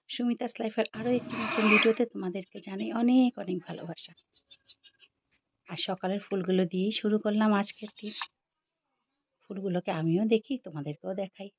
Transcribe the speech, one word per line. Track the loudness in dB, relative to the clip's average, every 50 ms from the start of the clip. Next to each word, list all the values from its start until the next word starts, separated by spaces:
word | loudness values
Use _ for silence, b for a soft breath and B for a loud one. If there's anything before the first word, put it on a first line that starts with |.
| _ -12
সুমিতাস | -6 -2 -2 -2 -2 -2 -4 -8 -6 -6
লাইফের | -6 -4 -2 -2 -2 -2 -4
আরও | -6 -2 0
একটি | 0 0 -2 -4 -6
নতুন | -6 -6 -4 -2 2 4 6
ভিডিওতে | 6 6 6 6 4 4 0
তোমাদেরকে | -2 -2 -6 -6 -4 -4 -6 -8 -10 _ -16
জানাই | -12 -10 -8 -6 -6 -4 -2
অনেক | 2 4 6 6 6 6 4 2 -2
অনেক | -6 -4 -4 -6
ভালোবাসা। | -6 -8 -10 -10 -8 -10 -10 -12 -14 -18 -20 _ _ _ _ _ _ _ -20 _ _ _ -20 _ _ -20 _ _ -20 _ _ _ _ _ _ _ _ _ _ _ _ -10
আর | -6 -6
সকালের | -4 -4 -4 -2 -2 -2 -2 -2
ফুলগুলো | -4 -4 -2 -2 0 2 2 2 2
দিয়েই | 2 0 -2 -2 0 -2
শুরু | 0 0 2 2 2
করলাম | 2 0 2 4 4 4 4
আজকের | 2 2 -2 -6 -8 -14 -16 -16 -12
দিন। | -12 -12 -10 -10 -10 -12 _ _ _ _ _ _ _ _ _ _ _ _ _ _ _ _ _ _ _ _ _ _
ফুলগুলোকে | _ _ -10 -6 -4 -2 -2 -2 -2 -2
আমিও | -2 0 2 2 2 4 4
দেখি, | 4 2 2 2 -2 -8 -8
তোমাদেরকেও | -8 -10 -10 -8 -8 -8 -10 -8 -8 -8 -6
দেখাই। | -6 -6 -8 -10 -16 -18 -18 -18